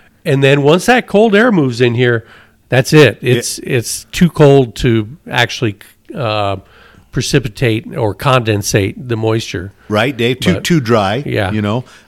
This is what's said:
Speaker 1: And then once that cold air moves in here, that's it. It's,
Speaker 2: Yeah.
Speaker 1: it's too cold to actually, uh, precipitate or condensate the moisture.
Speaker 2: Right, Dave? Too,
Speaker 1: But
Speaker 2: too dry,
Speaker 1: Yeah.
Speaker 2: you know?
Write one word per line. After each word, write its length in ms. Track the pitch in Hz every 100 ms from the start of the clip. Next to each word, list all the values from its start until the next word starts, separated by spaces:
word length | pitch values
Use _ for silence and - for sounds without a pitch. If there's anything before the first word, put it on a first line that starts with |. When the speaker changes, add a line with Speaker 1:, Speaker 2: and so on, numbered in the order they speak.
| _ _ -
Speaker 1:
And 180 | 135
then 200 | 135 143
once 240 | 139 175 185
that 180 | 247 -
cold 300 | 202 226 202
air 160 | 247
moves 280 | 190 135 117
in 140 | 123
here, 320 | 117 123 117 - - _ _ _
that's 240 | 127 131
it. 260 | 151 135 95
It's, 380 | 127 120 - -
Speaker 2:
Yeah. 180 | - 135
Speaker 1:
it's 280 | 110 - -
too 240 | - 175
cold 460 | - 147 139 123 -
to 400 | 135 113 107 147 -
actually, 480 | 127 117 - 113 101 - _ -
uh, 440 | 240 117 107 101 95 - _ - - _
precipitate 840 | - 117 147 113 - 123 110 - -
or 180 | 113 95
condensate 800 | 139 131 110 104 98 110 98 156
the 180 | 127 113
moisture. 560 | 110 110 - 95 95 - -
Speaker 2:
Right, 300 | 104 120 120
Dave? 220 | 117 127
Too, 140 | 180 170
Speaker 1:
But 80 | -
Speaker 2:
too 160 | 170
dry, 420 | 113 117 95 113 143
Speaker 1:
Yeah. 260 | 117 95
Speaker 2:
you 100 | 107
know? 240 | 104 113 - -